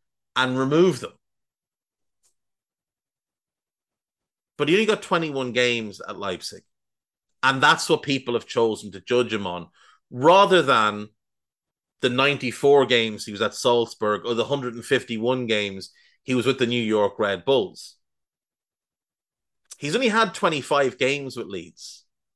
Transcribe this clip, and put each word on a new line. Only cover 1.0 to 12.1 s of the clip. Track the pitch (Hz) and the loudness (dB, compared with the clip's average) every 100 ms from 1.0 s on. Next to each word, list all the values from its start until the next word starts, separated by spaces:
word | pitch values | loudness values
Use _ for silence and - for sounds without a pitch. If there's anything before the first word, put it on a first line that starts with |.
them. | - _ _ _ _ _ _ _ _ _ _ _ _ _ _ _ _ _ _ _ _ _ _ _ _ _ _ _ _ _ _ _ _ _ _ - | -8 _ _ _ _ _ _ _ _ _ _ _ _ _ _ _ _ _ _ _ _ _ _ _ _ _ _ _ _ _ _ _ _ _ _ -4
But | 143 | 2
he | |
only | 190 220 | 2 2
got | 208 | 0
twenty-one | - 175 160 135 123 | 0 -2 -2 -4 -4
games | 117 123 117 107 92 | 0 0 0 -6 -12
at | - 95 | -14 -10
Leipzig. | 98 90 - 92 _ _ _ _ _ _ _ - | -8 -8 -10 -16 _ _ _ _ _ _ _ -2
And | 131 131 | 0 4
that's | 151 160 - | 4 4 2
what | 160 | 0
people | - 135 - | 0 -4 -2
have | 117 - | -6 -2
chosen | 127 113 104 104 | 0 0 0 -10
to | 95 | -14
judge | - 123 113 | -2 0 0
him | 110 95 | -4 -6
on, | 87 85 _ _ _ _ | -8 -12 _ _ _ _
rather | 123 151 190 196 180 | 0 6 6 6 4
than | 135 120 107 104 104 _ _ _ _ _ _ _ _ - | 4 2 2 -2 -12 _ _ _ _ _ _ _ _ -4
the | |
ninety-four | 127 | -2